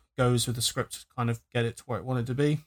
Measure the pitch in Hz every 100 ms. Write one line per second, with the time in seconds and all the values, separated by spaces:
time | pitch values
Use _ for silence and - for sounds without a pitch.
0 | _ - 123 123 123 120 - - - -
1 | - - 117 113 _ 120 117 - - 107
2 | 120 127 120 127 147 151